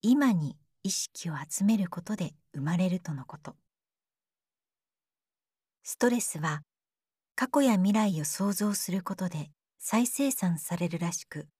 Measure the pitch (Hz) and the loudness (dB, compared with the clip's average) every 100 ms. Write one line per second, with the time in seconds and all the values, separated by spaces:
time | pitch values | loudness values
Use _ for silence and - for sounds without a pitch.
0 | 214 269 269 190 147 - _ _ 196 - | 6 6 6 4 0 -8 _ _ -4 -4
1 | - - 175 151 151 - 196 220 180 - | -6 -8 -8 -8 -8 0 2 4 0 -4
2 | 175 214 170 - _ - 143 175 185 180 | -8 -4 -6 -8 _ -6 0 2 2 0
3 | - 143 131 - - - _ _ _ _ | -4 -8 -10 -14 -16 -18 _ _ _ _
4 | _ _ _ _ _ _ _ _ _ _ | _ _ _ _ _ _ _ _ _ _
5 | _ _ _ _ _ _ _ _ - - | _ _ _ _ _ _ _ _ -14 2
6 | 240 240 - 160 156 151 - _ _ _ | 2 2 -2 -4 -4 -4 -8 _ _ _
7 | _ _ _ - 262 285 269 208 190 208 | _ _ _ -4 0 4 4 4 4 4
8 | 214 160 147 - 196 196 208 202 - 185 | 2 0 -4 -2 -2 0 0 -2 -2 -4
9 | 175 196 185 160 147 _ _ _ - 214 | -4 -4 -4 -4 -10 _ _ _ -2 2
10 | 240 - 277 262 180 165 - 175 170 165 | 2 0 0 2 0 0 -2 -2 -2 -2
11 | 170 - - 147 151 _ | -4 -4 -8 -12 -12 _